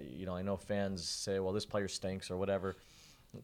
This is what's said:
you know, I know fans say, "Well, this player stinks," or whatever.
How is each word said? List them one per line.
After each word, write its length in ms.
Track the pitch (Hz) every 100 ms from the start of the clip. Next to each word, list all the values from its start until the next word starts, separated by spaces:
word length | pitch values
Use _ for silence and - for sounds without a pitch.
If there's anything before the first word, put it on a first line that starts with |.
| 71
you 180 | 67 92
know, 80 | 90
I 80 |
know 120 | 98 95
fans 480 | - 101 98 95
say, 360 | 82 - - 98
"Well, 120 | 92
this 140 | 101 -
player 220 | 107 98
stinks," 420 | - 95 95 -
or 80 | 92
whatever. 380 | 98 98 95 90 - - - - - -